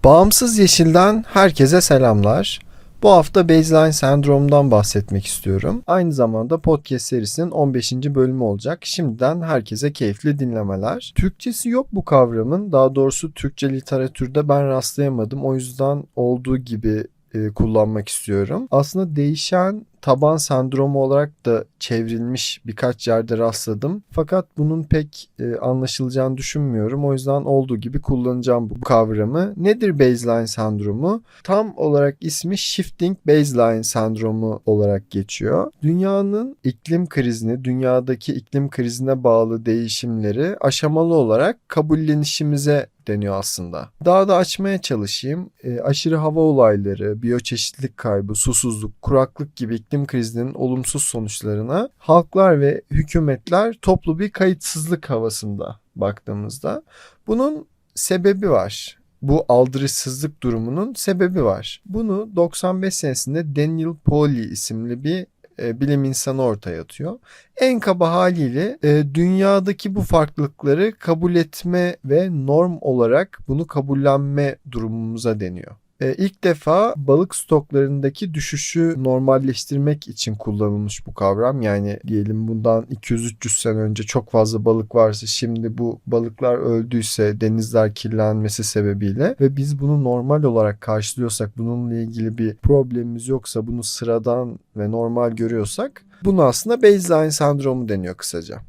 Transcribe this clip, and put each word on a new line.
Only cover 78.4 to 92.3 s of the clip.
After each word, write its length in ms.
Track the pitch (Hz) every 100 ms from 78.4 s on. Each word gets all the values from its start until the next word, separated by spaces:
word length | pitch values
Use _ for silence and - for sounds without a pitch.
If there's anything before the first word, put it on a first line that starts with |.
| - 143 - 165 165 156
normalleştirmek 1120 | 131 127 135 135 135 123 - 139 143 147 -
için 260 | 113 -
kullanılmış 720 | 107 - 104 104 104 104 - -
bu 80 |
kavram. 480 | - 98 98 120 135
Yani 360 | 110 101 101 101 -
diyelim 420 | 110 104 110 110
bundan 380 | 113 113 113 117
iki 220 | 113 -
yüz 120 | 117
üç 200 | 117 107
yüz 80 | 117
sene 260 | - 117 110
önce 240 | 107 107
çok 280 | 107 131 107
fazla 340 | 117 107 113
balık 300 | 113 113 107
varsa, 320 | 120 110 104 113
şimdi 520 | - 117 113 113 120
bu 220 | 117 - -
balıklar 480 | 117 117 110 127
öldüyse 840 | 120 - 117 117 120 110 - 104 107
denizler 540 | 110 113 107 117 110
kirlenmesi 720 | 107 117 110 107 107 107 104
sebebiyle 720 | 107 107 104 98 101 101 165 269
ve 160 | 135 139
biz 220 | 139 143
bunu 260 | 139 147
normal 380 | 131 123 127 147
olarak 380 | 147 113 107 104
karşılıyorsak, 800 | - 107 107 - 120 - 107 117
bununla 360 | 117 120 120
ilgili 440 | 117 113 113 113